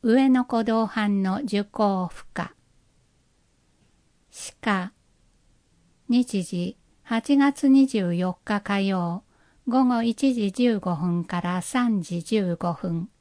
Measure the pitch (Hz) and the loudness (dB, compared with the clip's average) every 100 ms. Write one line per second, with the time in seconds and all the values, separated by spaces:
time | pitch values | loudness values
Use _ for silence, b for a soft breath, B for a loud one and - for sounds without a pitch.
0 | 233 247 269 254 247 233 226 226 220 - | 4 4 6 4 2 -2 0 0 0 -2
1 | 208 202 190 202 269 202 208 - 208 190 | 0 0 0 -2 -2 -4 -4 0 0 0
2 | 180 - - - 175 _ _ _ _ _ | -4 -8 -12 -10 -10 _ _ _ _ _
3 | _ _ _ _ _ _ _ _ _ _ | _ _ _ _ _ _ _ _ _ _
4 | _ _ _ - - _ 226 196 180 _ | _ _ _ -18 -18 _ -4 -2 -4 _
5 | _ _ _ _ _ _ _ _ _ _ | _ _ _ _ _ _ _ _ _ _
6 | - 247 247 202 175 175 180 - _ _ | 0 0 2 -4 -4 -6 -6 -8 _ _
7 | - 226 - 277 277 277 277 269 269 220 | -6 -6 2 4 4 2 4 6 6 2
8 | 180 170 180 - - 208 208 202 196 190 | 0 0 -2 -4 -4 -4 -2 -2 0 0
9 | 175 175 _ _ _ _ - 254 254 240 | -2 -6 _ _ _ _ -2 2 2 2
10 | 233 220 269 240 202 190 247 214 185 165 | 0 0 0 2 -2 2 2 2 -2 -2
11 | 180 175 165 175 175 180 - 254 247 208 | 0 -2 -2 -4 -4 -4 -4 -2 0 0
12 | 160 170 - 220 185 170 175 165 185 165 | -2 -8 -2 -2 0 -2 -4 -4 -4 -6
13 | 185 _ | -6 _